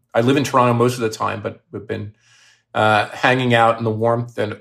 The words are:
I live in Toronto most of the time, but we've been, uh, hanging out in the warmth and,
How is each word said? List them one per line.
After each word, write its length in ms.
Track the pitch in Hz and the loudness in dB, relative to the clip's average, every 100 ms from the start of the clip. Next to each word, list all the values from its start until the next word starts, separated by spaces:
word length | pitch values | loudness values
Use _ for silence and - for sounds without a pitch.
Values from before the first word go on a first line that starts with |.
| _ 120 | _ 0
I 60 | |
live 160 | 120 143 | 2 2
in 80 | - | 2
Toronto 280 | 135 123 | 2 2
most 220 | 117 123 127 | 4 0 0
of 60 | |
the 80 | 113 | -4
time, 320 | - 104 101 | -4 -6 -6
but 200 | 101 - _ | -8 -12 _
we've 160 | 101 101 | -16 -10
been, 300 | 110 104 - _ _ _ _ _ | -10 -10 -16 _ _ _ _ _
uh, 360 | 113 107 107 113 | -2 2 2 0
hanging 440 | - 131 127 123 | -2 0 2 2
out 240 | 117 113 117 | 4 4 2
in 60 | |
the 80 | 113 | -2
warmth 460 | 110 117 117 120 - | -2 0 0 -4 -6
and, 140 | 107 104 | -6 -6